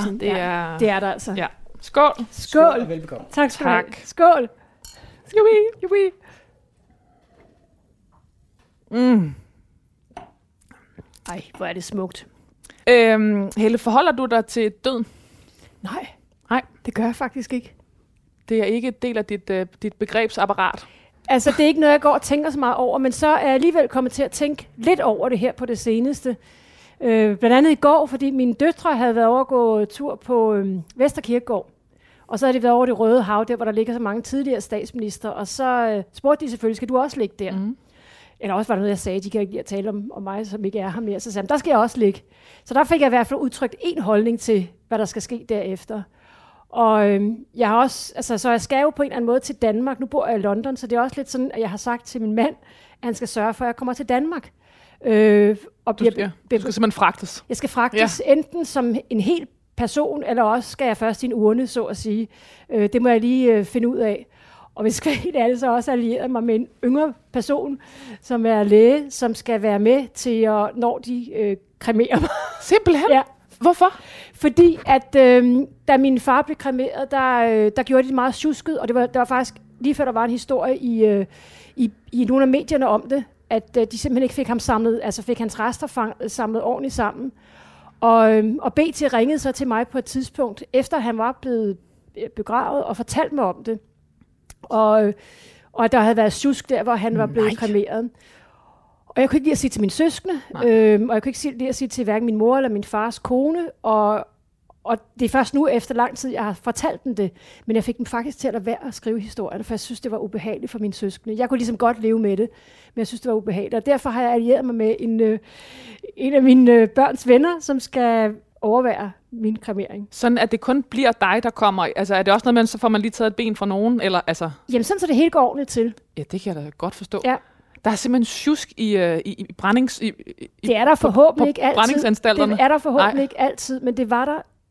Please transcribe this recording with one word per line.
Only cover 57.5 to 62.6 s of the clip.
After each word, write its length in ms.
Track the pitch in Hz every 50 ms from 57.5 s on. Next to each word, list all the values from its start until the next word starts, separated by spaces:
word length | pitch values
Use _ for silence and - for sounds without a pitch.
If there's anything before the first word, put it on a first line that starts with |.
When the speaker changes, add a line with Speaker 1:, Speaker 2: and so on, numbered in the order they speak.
| 247
Speaker 1:
skal 120 | - - -
fragtes 540 | - 247 233 247 - 214 220 208 - - 494
Speaker 2:
Ja. 60 | -
Speaker 1:
enten 320 | 277 311 294 - - 349 311
som 320 | - - 277 247 240 220 233 - -
en 100 | 240 214
hel 260 | 185 220 349 330 285 - _ _ _ _ _
person, 460 | - 240 214 - 294 294 - 294 294 -
eller 160 | - 240 247
også 280 | 226 214 226 247 226 -
skal 160 | - - 269
jeg 100 | 240 214
først 260 | - 226 226 208 -
i 40 | 262
en 60 | 247 254
urne, 320 | 233 214 208 226 247 262
så 180 | - - 247 214
at 120 | - 202
sige. 320 | - - 220 202 220 226 - _ _ - - - -